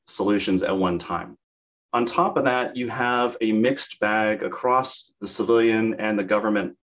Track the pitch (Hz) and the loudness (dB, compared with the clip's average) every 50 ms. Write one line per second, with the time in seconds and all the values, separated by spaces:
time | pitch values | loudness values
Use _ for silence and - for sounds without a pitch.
0 | _ - - - 98 101 104 101 - 104 95 90 98 95 95 95 92 90 87 85 | _ -10 -6 -2 0 2 2 2 2 0 0 0 0 0 0 0 0 0 0 -2
1 | - - 87 85 82 - - - _ _ _ _ _ _ _ _ _ _ - 120 | -4 -4 -6 -6 -6 -10 -16 -20 _ _ _ _ _ _ _ _ _ _ -2 -2
2 | 120 117 - 170 175 - - 156 139 131 127 127 123 120 - 123 123 113 113 127 | -2 0 0 0 0 2 0 0 0 2 0 0 -2 -4 -4 -6 -6 -6 -4 -2
3 | 120 123 123 123 123 117 117 - 113 110 107 107 113 127 139 - - - - - | -2 0 2 2 0 0 -2 -2 0 0 2 2 2 2 2 0 -4 -8 -4 -2
4 | 107 104 107 110 107 107 107 104 - - - - - 127 127 131 127 - - - | 0 0 2 2 2 0 0 -2 -4 -6 -6 -2 0 2 2 2 2 0 -6 -10
5 | - - _ _ 101 98 - - 107 117 117 113 113 113 110 110 113 113 113 - | -12 -16 _ _ -10 -6 -4 -2 2 4 4 6 6 4 4 2 2 0 -2 -2
6 | 107 107 107 101 98 95 104 104 107 107 104 101 92 87 - - | -2 -2 0 -2 0 0 0 0 2 0 0 0 -2 -4 -8 -8